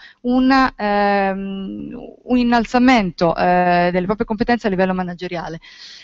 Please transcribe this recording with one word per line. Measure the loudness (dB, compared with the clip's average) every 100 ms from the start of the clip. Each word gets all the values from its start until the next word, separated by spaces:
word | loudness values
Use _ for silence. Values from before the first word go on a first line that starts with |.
| -8 _
una, | -2 0 2 2 2 -2
ehm, | -2 0 2 2 0 -2 -6 -8 -10 -10 -12 -14 -16 -16
un | -2 0
innalzamento, | 2 0 0 2 4 4 2 0 0
eh, | 2 2 2 2 2 2
delle | 0 -2
proprie | -2 -4
competenze | -2 0 0 0
a |
livello | 0 0
manageriale. | -2 -6 -8 -8 -8 -8 -12 -16 -20 -20 -20